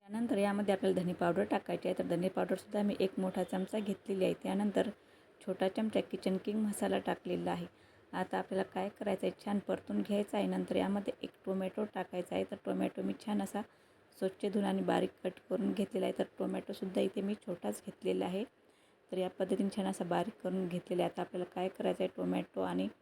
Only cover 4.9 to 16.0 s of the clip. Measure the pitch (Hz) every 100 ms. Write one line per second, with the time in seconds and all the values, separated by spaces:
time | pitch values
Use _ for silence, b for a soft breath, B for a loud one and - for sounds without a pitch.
4.9 | - B B B - - 185 190 190 220
5.9 | 214 - - - 185 - 214 208 202 196
6.9 | 190 190 180 180 180 175 175 170 B B
7.9 | B B 175 185 190 185 190 190 190 190
8.9 | - 208 190 - 180 - 202 185 185 -
9.9 | 208 196 202 208 214 190 185 180 190 185
10.9 | 202 202 - - - - 190 190 190 214
11.9 | 202 185 185 180 180 190 190 - 190 190
12.9 | - 190 196 - 208 196 196 208 B B
13.9 | B _ - 190 - 208 196 196 190 180
14.9 | 180 190 - 185 - - 185 196 190 196
15.9 | -